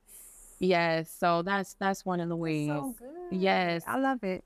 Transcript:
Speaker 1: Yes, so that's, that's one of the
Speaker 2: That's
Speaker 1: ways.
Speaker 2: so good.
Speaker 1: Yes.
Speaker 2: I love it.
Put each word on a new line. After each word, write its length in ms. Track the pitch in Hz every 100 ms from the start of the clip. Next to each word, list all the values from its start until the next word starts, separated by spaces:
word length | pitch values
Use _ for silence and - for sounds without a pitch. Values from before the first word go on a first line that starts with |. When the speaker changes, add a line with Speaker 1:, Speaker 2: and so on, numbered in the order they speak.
| _ - - - - -
Speaker 1:
Yes, 520 | 180 175 170 160 160
so 320 | - 180 170
that's, 320 | 175 196 190
that's 320 | - 196 196 -
one 120 | 180
of 120 | 170
the 40 |
Speaker 2:
That's 60 | 170
Speaker 1:
ways. 280 | 165 156 147
Speaker 2:
so 260 | 147 135 120
good. 140 | - 330 359
Speaker 1:
Yes. 520 | 185 190 190 180 170 165
Speaker 2:
I 120 | 247
love 260 | 269 262
it. 180 | 196 185